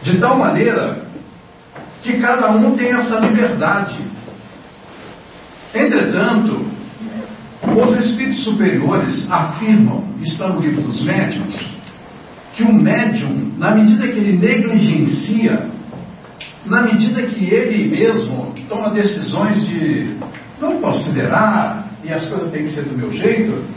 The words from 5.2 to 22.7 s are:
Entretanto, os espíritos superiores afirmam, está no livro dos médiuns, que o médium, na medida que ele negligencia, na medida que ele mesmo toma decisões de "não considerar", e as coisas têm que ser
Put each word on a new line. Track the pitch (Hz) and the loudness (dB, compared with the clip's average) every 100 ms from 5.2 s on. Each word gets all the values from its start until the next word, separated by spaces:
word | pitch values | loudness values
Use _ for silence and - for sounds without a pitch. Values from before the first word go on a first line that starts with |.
| - - - - - | -20 -20 -20 -20 -10
Entretanto, | 220 294 - - - 247 220 - - - - - - 220 - - - - - | 0 2 2 2 0 2 2 2 -2 -6 -8 -14 -14 -12 -12 -12 -16 -18 -6
os | - - 247 - - | 2 4 4 4 2
espíritos | - 269 - | 0 -2 -2
superiores | 214 214 185 139 139 185 - - - | -2 2 2 2 0 0 0 -4 -2
afirmam, | 175 160 - 220 214 - - - - | -2 -2 -4 2 6 6 2 -6 -6
está | 160 160 190 | -6 -4 -2
no | 160 | 0
livro | 151 143 | 0 0
dos | - - | -2 -2
médiuns, | 151 185 196 - - - - - - - - - - - - | 0 0 0 -2 -6 -6 -10 -12 -16 -20 -20 -20 -20 -20 -18
que | - | 0
o | 226 | 4
médium, | 208 - - 226 - - 139 - - | 6 6 4 2 0 -2 -2 -4 -2
na | 180 | 2
medida | 220 214 - 247 | 6 8 6 4
que | 214 | 0
ele | 202 180 | 2 4
negligencia, | - - - 214 170 151 143 - - 220 220 - - - - - - - - - - - - | 4 2 2 4 4 4 2 0 0 0 2 0 -4 -10 -14 -14 -16 -18 -20 -18 -18 -16 -2
na | 240 | 2
medida | 233 202 - - | 2 2 2 0
que | - - 185 | -4 -2 2
ele | - - 208 - | 2 2 0 0
mesmo | - 233 220 - - - - - | 2 2 2 -2 -4 -6 -10 -8
toma | 214 208 | -4 -2
decisões | 208 202 - - 185 214 196 - | 0 0 0 -4 -2 0 0 0
de | 170 151 131 - - - - - - | -2 0 -2 -2 -8 -12 -14 -18 -8
"não | - - | -4 -2
considerar", | - - - - - - 214 214 - - - - | -2 -2 -2 -2 0 2 2 2 -2 -4 -10 -12
e | 156 | -8
as | 160 165 | -6 -4
coisas | 196 165 | -6 -6
têm | 151 | -4
que | |
ser | 151 | -6